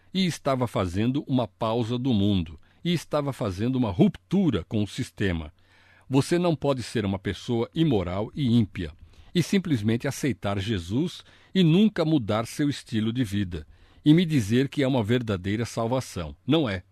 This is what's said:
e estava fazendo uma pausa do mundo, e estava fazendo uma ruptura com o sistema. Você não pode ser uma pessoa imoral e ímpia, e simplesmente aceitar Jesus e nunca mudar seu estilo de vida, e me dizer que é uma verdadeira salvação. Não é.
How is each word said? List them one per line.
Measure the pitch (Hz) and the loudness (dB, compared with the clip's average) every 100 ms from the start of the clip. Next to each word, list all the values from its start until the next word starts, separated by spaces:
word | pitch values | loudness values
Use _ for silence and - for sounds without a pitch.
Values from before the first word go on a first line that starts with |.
| _ | _
e | 185 185 | -2 -2
estava | - - 135 123 | -2 -2 -2 -2
fazendo | 120 92 90 117 135 - | -2 -2 0 0 0 0
uma | 127 117 | -2 -2
pausa | _ 113 113 110 123 | _ -2 0 -2 -2
do | 135 | 0
mundo, | 110 101 98 80 78 - _ | 2 4 2 -2 -8 -20 _
e | 170 | -2
estava | 175 - 151 143 | -2 -2 -4 -2
fazendo | 135 113 87 117 131 | -4 -4 -2 -2 0
uma | 117 | -2
ruptura | 90 196 - _ 190 180 104 | 4 2 2 _ 0 0 0
com | - 113 | -2 -2
o | 104 | -2
sistema. | - 123 - 101 82 78 _ _ _ _ _ _ | -4 -10 -2 -2 -2 -6 _ _ _ _ _ _
Você | 131 - 175 | 0 2 2
não | 175 | 2
pode | 156 143 135 | 0 0 -2
ser | 107 120 95 | -2 -4 -2
uma | 98 | -2
pessoa | - 90 - 117 117 | -4 -6 -2 -2 -2
imoral | - 160 113 87 92 107 | 0 2 2 0 -4 -6
e | - 135 | -4 2
ímpia, | 117 107 - 82 - - - - | 4 2 -2 -10 -10 -20 -20 -4
e | 180 | -2
simplesmente | - 202 180 131 104 113 143 | 2 0 0 0 0 0 -2
aceitar | - 147 113 101 101 | -4 -4 -2 -2 -4
Jesus | 95 104 85 110 170 - - - _ | -2 -4 -2 -4 -4 -6 -18 -20 _
e | 190 | 4
nunca | 170 170 214 - | 4 6 4 2
mudar | 156 156 104 104 113 | 2 2 2 -2 -2
seu | - 147 | -2 -2
estilo | 139 - 110 110 | -2 -4 -2 -2
de | 120 | -2
vida, | 117 101 98 85 - - - - | -2 -2 -2 -6 -12 -20 -20 -2
e | 147 | 6
me | 156 180 | 6 6
dizer | 151 101 120 135 | 0 2 2 2
que | - | 0
é | 131 | 0
uma | 135 | 0
verdadeira | 104 123 113 98 92 107 | 2 0 0 -4 -2 -4
salvação. | 117 - 113 131 - - 80 73 - | -4 -4 -2 -2 -4 -8 -8 -10 -2
Não | 156 131 | 0 0
é. | 95 - | -4 -8